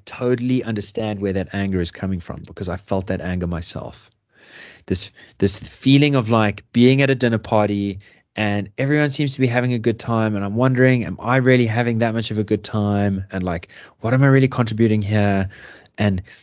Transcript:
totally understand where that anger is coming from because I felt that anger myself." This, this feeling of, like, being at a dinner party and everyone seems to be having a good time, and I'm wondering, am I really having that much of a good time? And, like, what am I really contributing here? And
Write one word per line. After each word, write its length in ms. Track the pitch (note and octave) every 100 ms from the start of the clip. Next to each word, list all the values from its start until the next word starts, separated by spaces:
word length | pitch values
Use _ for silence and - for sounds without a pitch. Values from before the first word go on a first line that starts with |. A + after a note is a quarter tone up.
| -
totally 580 | - B2 B2 B2 B2+
understand 560 | A2+ G#2 - - A2 G2+
where 140 | G2+
that 160 | F#2+ F2+
anger 300 | G2+ G2 F#2+
is 100 | E2
coming 280 | - F#2+ F#2
from 240 | - D2+ D#2
because 240 | - F2+
I 80 | F2
felt 300 | - F#2+ F#2
that 140 | F#2+
anger 260 | F2+ F2+ F2
myself." 640 | E2+ - C2+ - - _ _ _ _ - - - - -
This, 260 | F2+ - _ - -
this 200 | G2 -
feeling 560 | - - C3+ C#3 D3 C#3
of, 140 | G#2+
like, 340 | A2+ G#2+ G2+ -
being 300 | A#2 B2 C3+
at 80 | C3+
a 60 | C3
dinner 240 | B2 A2+
party 600 | - A2 G#2 G2+ G2+ G2 - _ _ -
and 320 | G#2+ G#2 G2+ -
everyone 320 | C3+ D3+ D3
seems 240 | C#3 C#3+
to 80 | C3+
be 60 | B2+
having 260 | B2 B2
a 60 | A#2+
good 200 | A#2 A2+
time, 360 | - A2+ A2 G#2
and 100 | G2+
I'm 100 | G#2+
wondering, 480 | C3 B2+ C3 B2
am 140 | F#2 F#2
I 180 | A2+ C3
really 280 | B2+ B2+ A#2
having 320 | A2+ A#2+ A2+
that 140 | A#2
much 180 | A2+ A2
of 80 | G#2+
a 40 |
good 200 | G2+ G#2
time? 600 | - A2 G#2 G2+ G2+ G2 G2
And, 120 | F#2+
like, 260 | F2+ E2+ - - - _
what 140 | A2+
am 100 | C3
I 40 | C#3
really 200 | C3+ C3
contributing 540 | - A2+ G#2+ A2+ G#2+
here? 480 | G2+ G#2+ G2+ G2 F#2+ - - - _ -
And 240 | G#2 F#2 - -